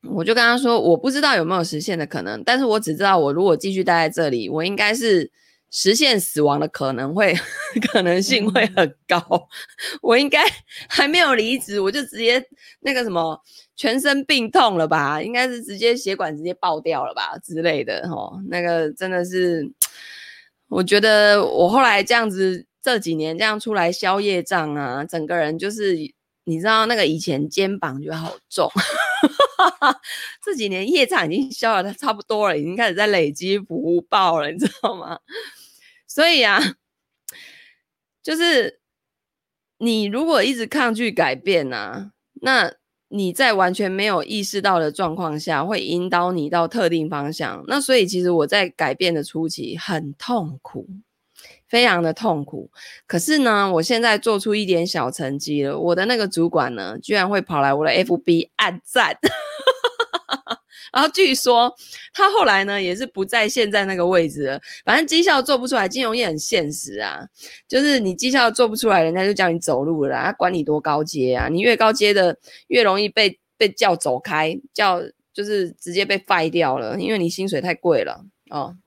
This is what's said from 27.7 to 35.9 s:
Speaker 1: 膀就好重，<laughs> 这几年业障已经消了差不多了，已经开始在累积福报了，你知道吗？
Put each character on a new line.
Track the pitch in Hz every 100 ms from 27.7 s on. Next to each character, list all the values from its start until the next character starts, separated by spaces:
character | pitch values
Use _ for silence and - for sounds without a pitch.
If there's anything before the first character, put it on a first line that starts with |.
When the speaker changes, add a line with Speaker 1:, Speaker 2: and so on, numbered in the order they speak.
| 196
Speaker 1:
膀 | 160 131
就 | 151
好 | 160 165 - _
重， | - - - - 605 719 740 - - 554
<laughs> | - 370 - 285 - - - - -
这 | -
几 | 330 208
年 | 185 202
业 | 339 254
障 | 359 165
已 |
经 | 185 269
消 | 233 226 208
了 | 190
差 | 208 277
不 | 208
多 | - 214 208
了， | 151
已 |
经 | 147 190
开 | 226
始 |
在 | 175 208
累 | 196 151
积 | 143 180 202
福 | 196 165 160 175
报 | 170 208 185 165
了， | 147
你 | 165
知 | 269 -
道 | 214
吗？ | 190 - 165 _ 392 440 - - _ _